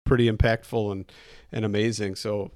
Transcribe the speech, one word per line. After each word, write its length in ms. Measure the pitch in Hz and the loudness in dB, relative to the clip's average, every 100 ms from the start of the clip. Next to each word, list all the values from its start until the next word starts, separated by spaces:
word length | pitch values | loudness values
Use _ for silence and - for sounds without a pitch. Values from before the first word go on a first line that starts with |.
| - | 0
pretty 240 | 127 117 | 4 4
impactful 600 | 110 117 113 - 120 104 | 4 2 2 -2 -2 -2
and, 220 | 95 92 - - - _ | -4 -10 -18 -20 -20 _
and 140 | - 110 | -4 -2
amazing. 480 | 101 113 117 104 | 0 0 -2 -6
So 380 | 95 110 104 98 | -6 -6 -4 -6